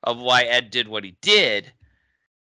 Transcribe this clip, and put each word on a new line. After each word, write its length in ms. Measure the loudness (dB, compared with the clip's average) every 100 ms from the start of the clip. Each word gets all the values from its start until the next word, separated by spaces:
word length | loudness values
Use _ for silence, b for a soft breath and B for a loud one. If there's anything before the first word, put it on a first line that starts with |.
of 160 | -6 -6
why 240 | 2 2
Ed 260 | 4 0 -2
did 180 | -6 -6
what 160 | -8
he 80 | -10 -10
did, 500 | 0 2 2 -2 -6 _ _ _ _ _ _ _